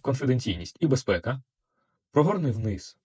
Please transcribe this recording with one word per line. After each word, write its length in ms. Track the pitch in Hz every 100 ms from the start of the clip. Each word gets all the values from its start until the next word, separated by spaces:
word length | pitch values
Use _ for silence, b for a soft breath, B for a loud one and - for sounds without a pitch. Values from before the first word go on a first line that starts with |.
«Конфіденційність 720 | - 135 139 127 - 85 85 -
і 60 | 160
безпека», 560 | 131 - 90 - 131 - _ _ _ _ _ _
прогорни 400 | 151 156 202 143
вниз 480 | 110 107 95 - -